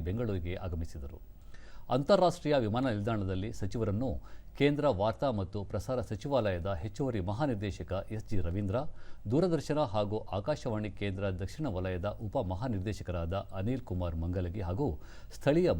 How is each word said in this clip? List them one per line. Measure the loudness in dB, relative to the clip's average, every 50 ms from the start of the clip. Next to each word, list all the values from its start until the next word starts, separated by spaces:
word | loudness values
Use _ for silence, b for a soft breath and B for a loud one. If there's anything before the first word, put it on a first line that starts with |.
| 0
ಬೆಂಗಳೂರಿಗೆ | 0 -2 0 0 0 0 0 -2 -2 -4 -4 -4
ಆಗಮಿಸಿದರು. | -4 -4 -4 -4 -4 -6 -8 -8 -10 -10 -12 -14 -16 -16 B B B B B B B B B B 0 0
ಅಂತಾರಾಷ್ಟ್ರೀಯ | 2 6 6 6 8 8 6 4 2 0 2 2 4 4
ವಿಮಾನ | 2 2 2 0 0 0
ನಿಲ್ದಾಣದಲ್ಲಿ | 0 0 0 0 0 0 0 -2 -2 -2 -4 -2 -2
ಸಚಿವರನ್ನು | -2 -2 0 0 0 0 2 0 0 0 -2 -4 B B B B B B 0 4
ಕೇಂದ್ರ | 4 4 4 4 4 4 4 4
ವಾರ್ತಾ | 4 2 2 2 0 2 2 0
ಮತ್ತು | -2 -2 -4 -6 -4 -4
ಪ್ರಸಾರ | -4 -4 -2 -2 -2 -2
ಸಚಿವಾಲಯದ | -2 -2 -4 -6 -2 0 2 2 4 2 2 0 0 -2 -2 -2 -2
ಹೆಚ್ಚುವರಿ | -4 -4 -2 -2 0 0 0 0 -2
ಮಹಾನಿರ್ದೇಶಕ | 0 0 0 0 0 0 -2 -2 -4 -4 -4 -4 -2 -2 -2 -4
ಎಸ್ | -6 -6 -2 4
ಜಿ | 6 6 6
ರವೀಂದ್ರ, | 6 4 0 0 2 0 0 0 -2 B B B B B B -2 2
ದೂರದರ್ಶನ | 4 4 4 4 4 2 0 0 2 2 2 2 2
ಹಾಗೂ | 2 2 2 0 -2 -2 -2 -2 -2
ಆಕಾಶವಾಣಿ | 0 -2 -2 -2 -2 -2 -2 -2 -2 -4 -4 -2
ಕೇಂದ್ರ | -2 -2 -2 0 0 -2 0 -2 -4
ದಕ್ಷಿಣ | -6 -4 -4 -4 -2 -2
ವಲಯದ | -2 -2 -2 -2 -2 -2 -2 -4 -4 -6
ಉಪ | -2 -2 -2 0 0
ಮಹಾನಿರ್ದೇಶಕರಾದ | -2 -2 -2 -2 -2 0 -2 -2 -4 -4 -4 -4 -2 -2 0 0 -2 -2 -2 -4 -4 -2
ಅನಿಲ್ | 0 0 0 -2 -2 -2
ಕುಮಾರ್ | -2 -2 0 0 0 0 -2
ಮಂಗಲಗಿ | 0 0 0 0 -2 -2 -2 -2
ಹಾಗೂ | -2 0 0 0 0 0 B B B B B B B -12
ಸ್ಥಳೀಯ | 0 2 4 6 6 6 6 4 2